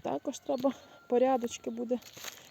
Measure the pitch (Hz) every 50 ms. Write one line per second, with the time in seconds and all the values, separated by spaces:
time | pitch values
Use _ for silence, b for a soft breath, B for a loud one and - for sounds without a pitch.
0 | - - - 294 - 294 254 - - - 277 247 254 277 B B B B B B
1 | - - 247 240 254 262 262 247 233 233 - - - 247 226 226 247 226 247 233
2 | B B B B B B B B B B